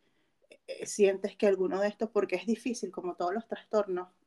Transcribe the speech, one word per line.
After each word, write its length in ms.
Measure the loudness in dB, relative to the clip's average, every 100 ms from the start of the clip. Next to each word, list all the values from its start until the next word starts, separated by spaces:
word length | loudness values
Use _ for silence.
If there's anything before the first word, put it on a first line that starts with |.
| _ _ _ _ _ -20 -14
eh, 180 | -12 -6
sientes 500 | 4 4 4 -2 0
que 100 | 4
alguno 320 | 4 2 0
de 80 | 0
estos, 220 | -2 -2
porque 260 | 0 0 0
es 100 | 0
difícil, 440 | 0 -2 -4 -6
como 240 | -6 -6 -4
todos 180 | -2
los 140 | -2 -6
trastornos, 600 | -10 -2 0 0 -2 -6 _